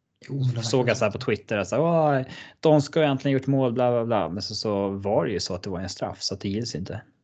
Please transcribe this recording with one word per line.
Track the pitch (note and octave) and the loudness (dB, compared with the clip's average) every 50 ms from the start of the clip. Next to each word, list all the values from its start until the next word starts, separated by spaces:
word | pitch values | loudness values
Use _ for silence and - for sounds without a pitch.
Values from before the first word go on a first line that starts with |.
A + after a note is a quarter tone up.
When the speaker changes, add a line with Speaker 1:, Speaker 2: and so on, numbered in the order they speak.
| _ _ _ _ - - | _ _ _ _ -14 -8
Speaker 1:
Jo, | C#3 C3+ C3 | -4 -2 -2
men | B2 A#2 | -2 -2
det | A#2 A2+ | -2 -2
Speaker 2:
Såg | - - C3 | 0 2 2
jag | B2 | 4
Speaker 1:
verkar | A#2+ G#2+ | 2 2
Speaker 2:
så | - A#2+ | 2 2
här | - | 0
på | - A2+ | -2 -2
Twitter, | - - G#2+ - - - A2+ G2+ F#2+ | -2 -2 -2 -2 -2 -2 -2 -2 -2
så | - - | 0 0
här, | B2 D#3+ | 0 2
"Åh, | E3+ E3+ E3 D#3 D3 C#3+ C3 C3 - - - - - - _ | 2 4 4 4 4 2 2 -2 -4 -10 -18 -18 -20 -6 _
de | - E3 D3+ D3+ | 4 6 6 6
ska | C#3 - - D#3+ | 4 2 2 2
ju | D#3 | 4
äntligen | C#3+ C3+ C3 - C#3+ C#3 | 4 2 2 2 2 0
gjort | C3 C3 | 2 2
mål, | C#3 C#3 C3+ C3 B2+ A#2 | 2 2 2 2 2 2
bla, | B2+ B2 B2 | 2 2 2
bla, | A#2+ A#2+ A2+ | 2 2 2
bla." | A#2 A#2 G#2 F2 D#2+ | 2 0 0 0 0
Men | E2+ G#2 - | -4 -6 -6
så, | - G#2+ | -6 -6
så | - - A2 G2+ G2 G2+ G2 | -4 -2 -2 0 0 0 -2
var | G2 G2 G2 G2+ G#2+ C#3+ E3+ | -2 -4 -2 0 0 0 0
det | B2 | 0
ju | G2+ E2+ | -2 -4
så | - - F#2 | -4 -6 -8
att | F2 - | -8 -8
det | G#2 | -8
var | F#2 F2 | -8 -6
en | F#2+ F#2+ | -8 -8
straff, | - - B2+ G2 - - | -8 -6 -8 -8 -8 -6
så | - - - | -8 -8 -6
att | G2 | -6
det | - G2+ | -4 -4
gills | G2 G#2+ A#2+ - - | -4 -4 -4 -6 -6
inte. | - F#2+ - - G#2 - _ _ _ | -8 -8 -8 -10 -12 -14 _ _ _